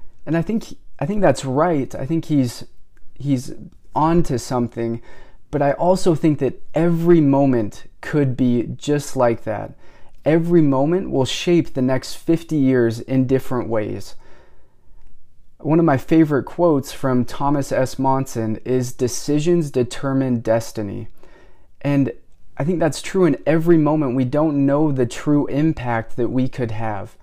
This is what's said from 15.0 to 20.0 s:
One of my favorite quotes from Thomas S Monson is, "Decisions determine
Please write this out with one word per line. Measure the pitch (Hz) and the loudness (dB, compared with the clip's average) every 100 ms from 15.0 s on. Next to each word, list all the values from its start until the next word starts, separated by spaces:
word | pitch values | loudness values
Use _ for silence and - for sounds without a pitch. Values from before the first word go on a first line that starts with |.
| - - - - - - | -12 -12 -12 -16 -20 -10
One | 147 165 | 0 4
of | 165 | 4
my | 131 | 2
favorite | - 160 156 139 | 4 4 4 2
quotes | - - 170 143 - | -2 0 2 2 -2
from | - 135 127 | -4 0 0
Thomas | 117 - 139 147 139 | 0 0 0 0 0
S | 135 131 - | -2 -2 0
Monson | 135 135 131 120 110 104 | 0 0 -2 -4 -4 -4
is, | 117 127 123 | -2 -2 -2
"Decisions | - 123 - - 151 156 175 147 | -2 -4 -2 -2 0 2 2 2
determine | 127 123 - | 0 -2 -2